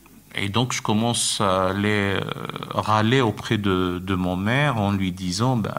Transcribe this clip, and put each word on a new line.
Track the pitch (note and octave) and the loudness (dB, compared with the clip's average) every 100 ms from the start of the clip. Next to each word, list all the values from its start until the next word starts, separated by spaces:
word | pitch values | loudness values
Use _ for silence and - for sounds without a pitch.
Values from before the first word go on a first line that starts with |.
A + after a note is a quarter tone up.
| - - - | -20 -20 -12
Et | - G2+ | -6 -2
donc, | G#2+ B2+ | 0 -2
je | - | -2
commence | - G#2+ A#2 A2+ - - | -2 0 0 0 -2 0
à | G2+ F#2+ F#2 | 2 2 2
aller, | G2 G#2 G#2 G2 F#2+ | 2 0 2 0 -2
euh, | - - A#1 - - | -4 -6 -8 -10 -6
râler | G#2 G2+ A2 G#2+ C3+ | -4 0 2 4 4
auprès | A#2 - - A2 | 2 0 -2 0
de, | G2+ F#2 F2+ F2+ | 2 2 2 -2
de | F#2 | -2
mon | F#2+ F2+ F2+ | -2 0 0
maire | G2+ C3 D3 A2+ | 0 2 2 2
en | G2+ | 0
lui | G2 F#2+ | 0 -2
disant... | F#2 F2+ F2+ B2 B2 | -2 -4 0 0 0
Ben, | G2 | -2